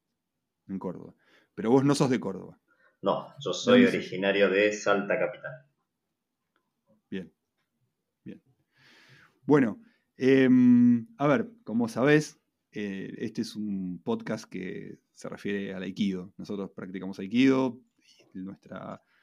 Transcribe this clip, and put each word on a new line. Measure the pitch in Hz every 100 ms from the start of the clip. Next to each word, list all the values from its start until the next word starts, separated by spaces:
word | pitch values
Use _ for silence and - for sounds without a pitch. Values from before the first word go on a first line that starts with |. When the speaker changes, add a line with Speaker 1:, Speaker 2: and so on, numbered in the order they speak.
| _ _ _ _ _ _ -
Speaker 1:
En | 95
Córdoba. | 98 85 - - _ _ _
Pero | - 104
vos | 135
no | 139
sos | 139 139
de | 123
Córdoba. | 98 92 92 - _ _ _ _
Speaker 2:
No, | 95 90 - -
yo | -
soy | 90 - 101
Speaker 1:
¿Dónde | 92
sos? | 92
Speaker 2:
originario | - 92 98 101 98
de | 95 104
Salta | 104 107 101 95 90
capital. | 87 - - - _ _ _ _ _ _ _ _ _ _ _ _ _ _ _
Speaker 1:
Bien, | 98 85 _ _ _ _ _ _ _ _ _
bien. | - - _ _ _ _ _ _ _ _ _ _
Bueno, | - 147 117 98 _ _ _ -
em, | 127 135 131 127 123 123 120 120 113 -
a | 143
ver, | 127 - -
como | - 113 113
sabés, | 113 135 151 151 - _ _ _
eh, | 107 104 98 107 -
este | 117 117
es | 110 107
un | 107 98 92 85
podcast | - 113 113 110
que | - 95 92 - 98 - _
se | _ -
refiere | - 101 101 101
al | 95
Aikido. | 95 95 101 92 92 -
Nosotros | 95 101 98
practicamos | - 95 92 92 98
Aikido | 98 117 135 131 131 117 _ _ _ _ _
y | 95
nuestra, | 95 - - 95 107 98 _ _